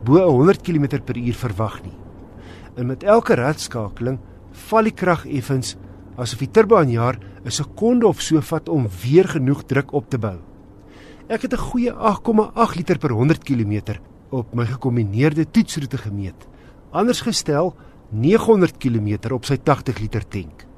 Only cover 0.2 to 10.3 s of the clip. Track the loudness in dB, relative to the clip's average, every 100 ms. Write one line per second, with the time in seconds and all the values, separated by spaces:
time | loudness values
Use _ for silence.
0.2 | 6 6 4 4 0 0 0 -2 -4 -4
1.2 | -4 -4 -6 -4 -4 -6 -16 -16 -18 -20
2.2 | -20 -20 -20 -20 -16 -8 -6 -2 4 4
3.2 | 4 2 2 -2 -6 -6 -8 -4 -4 -4
4.2 | -10 -20 -20 -20 0 2 2 0 0 0
5.2 | -2 -6 -2 -2 -2 -10 -18 -20 -20 -10
6.2 | -8 -6 0 2 6 6 4 2 0 -2
7.2 | -10 -14 -8 -6 -8 -2 2 4 4 2
8.2 | 0 0 0 -6 -2 -2 -2 -4 4 4
9.2 | 4 0 0 -2 0 -2 0 -6 -4 -4
10.2 | -4